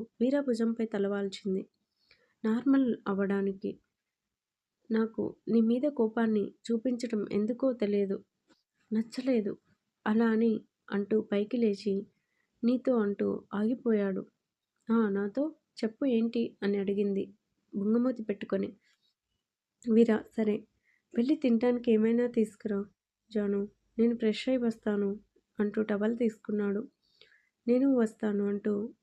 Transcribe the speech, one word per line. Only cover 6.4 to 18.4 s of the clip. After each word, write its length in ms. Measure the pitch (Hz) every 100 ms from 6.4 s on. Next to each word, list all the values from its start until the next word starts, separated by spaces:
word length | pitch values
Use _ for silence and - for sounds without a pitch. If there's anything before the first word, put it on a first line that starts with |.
| 196 -
చూపించటం 600 | - 226 262 247 240 214 -
ఎందుకో 340 | 202 214 240 269
తెలియదు, 440 | 240 208 202 196 190 - _ _ _ _ _ -
నచ్చలేదు. 640 | 220 226 - 254 240 202 - _ _ _ _ 214
అలా 200 | 214 233
అని" 260 | 220 226 220 - _ -
అంటూ 260 | 196 202 220
పైకి 360 | 214 202 208 247
లేచి, 360 | 226 202 208 196 220 _ _ _ _ _
"నీతో" 300 | 233 247 262 240
అంటూ 300 | 202 202 202 196 -
ఆగిపోయాడు. 680 | 202 220 247 233 214 196 196 202 _ _ _ _ _ -
"ఆ, 80 | 226 214
నాతో? 360 | 196 202 226 302 302 _
చెప్పు 300 | - 220 - 277
ఏంటి?" 360 | 226 226 233 233 -
అని 160 | 202 202
అడిగింది 460 | 196 202 202 196 196 - _ _ _
బుంగమూతి 500 | - 202 226 254 247
పెట్టుకొని. 480 | 220 202